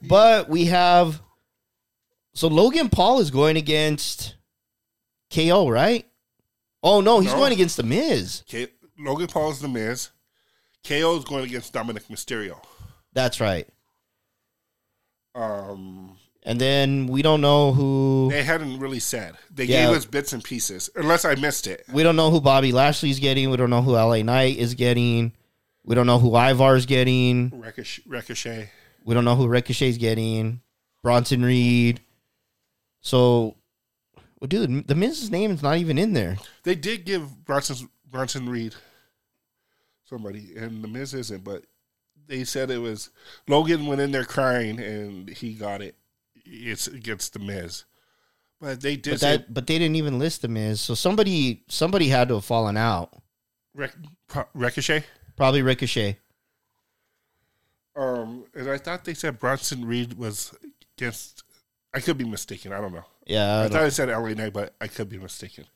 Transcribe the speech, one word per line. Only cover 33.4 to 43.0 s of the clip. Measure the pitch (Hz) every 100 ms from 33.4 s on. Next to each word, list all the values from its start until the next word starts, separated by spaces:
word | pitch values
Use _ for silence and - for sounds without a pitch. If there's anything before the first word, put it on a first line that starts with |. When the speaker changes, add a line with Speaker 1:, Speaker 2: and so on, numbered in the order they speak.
| 113 - _ _ _ _ _ _ _ _
Speaker 1:
well, | 135
dude, | 190 180
M-, | 131 -
The |
Miz's | 143 214 311 226
name | 180 214
is | 175
not | 143 160
even | 170 143
in | 214
there. | 170 90 98 - _
Speaker 2:
They | -
did | 180 165 220 170
give | 196 143 131 -
Bronson, | 143 - 127 127 _
Bronson | _ 127 131 139 123
Reed | 120 113 - _ _ _ _ _ _ _ _ _ _ _ _
somebody, | _ 123 104 101 104
and | 110 113 113
The | 110
Miz | 117 135
isn't, | 135 113 98
but | 98 98 _ _ _ _ _ _ 147
they | 131
said | 127 143 131
it | 127
was, | 117 107